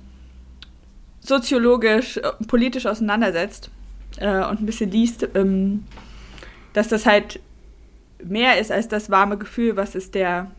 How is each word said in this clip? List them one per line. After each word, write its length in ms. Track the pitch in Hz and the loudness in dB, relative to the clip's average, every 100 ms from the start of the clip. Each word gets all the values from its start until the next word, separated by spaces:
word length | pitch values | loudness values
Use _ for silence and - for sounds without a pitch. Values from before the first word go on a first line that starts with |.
| - - - - - - - - - - - - | -20 -20 -20 -20 -20 -20 -20 -20 -20 -20 -20 -12
soziologisch, 960 | - 269 262 262 233 240 220 214 - - | 0 0 2 2 4 4 4 2 0 -4
äh, 120 | - - 214 | -4 -6 0
politisch 400 | 240 254 247 208 | 2 2 0 -2
auseinandersetzt, 840 | 214 214 214 214 165 202 - - - - - - - | -2 0 2 2 0 -4 -6 -18 -18 -18 -18 -16 -6
äh, 260 | 202 190 | -2 0
und 160 | - 214 | 0 -2
ein 60 | 214 | -4
bisschen 240 | 226 202 | -2 0
liest, 380 | 208 233 - 208 | 2 2 0 -2
ähm, 500 | 190 196 190 196 208 - - - - - - - - - | 2 2 2 2 -2 -6 -16 -20 -20 -20 -20 -20 -20 -6
dass 160 | 208 214 | -2 0
das 180 | 214 233 | 2 4
halt 340 | 208 214 - - - - - - - _ - | 4 2 -8 -18 -20 -20 -20 -20 -20 _ -16
mehr 360 | 175 208 247 202 | -8 0 2 2
ist 120 | 214 | 2
als 160 | 196 226 | -2 -2
das 220 | 208 214 | -4 2
warme 280 | 190 202 202 | 4 4 0
Gefühl, 380 | 202 - 233 196 | -6 -2 0 0
was 180 | 196 | -2
es 160 | 185 185 | -6 -6
der, 400 | 196 185 175 190 | -2 0 -2 -4